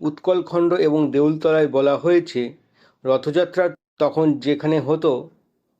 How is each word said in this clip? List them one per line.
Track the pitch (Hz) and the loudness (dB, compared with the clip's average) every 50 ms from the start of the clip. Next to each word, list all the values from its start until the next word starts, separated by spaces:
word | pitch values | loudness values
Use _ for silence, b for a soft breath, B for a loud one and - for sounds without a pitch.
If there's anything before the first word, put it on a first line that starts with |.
উৎকলখণ্ড | 160 151 151 - - 185 180 180 165 - 170 175 170 170 175 | -8 -8 -8 -4 -2 0 0 0 -2 -2 -2 0 0 2 2
এবং | 180 160 156 147 156 151 135 | 2 2 2 2 2 0 0
দেউলতলায় | 123 139 147 151 160 156 156 160 156 156 156 139 | 2 2 2 2 0 0 0 0 2 2 2 2
বলা | 123 135 139 139 139 | 2 2 2 2 0
হয়েছে, | 127 147 170 175 175 165 - - 123 120 120 - - _ b b b b b b b - | 0 2 2 2 2 2 -2 -4 -6 -6 -6 -8 -16 _ b b b b b b b -2
রথযাত্রা | 131 131 131 - 151 147 175 175 175 - 185 180 175 151 - _ _ _ - | 0 0 0 0 -2 0 0 0 0 0 -2 -2 -2 -4 -8 _ _ _ -2
তখন | 151 143 143 156 160 156 143 123 | -2 0 0 2 2 2 0 0
যেখানে | 120 143 147 147 - 151 160 156 | 0 -2 -2 -2 0 -2 -2 0
হতো, | 131 135 156 160 165 160 131 123 156 - _ _ _ _ _ _ _ _ _ | 0 -2 -2 0 0 0 0 -2 -4 -10 _ _ _ _ _ _ _ _ _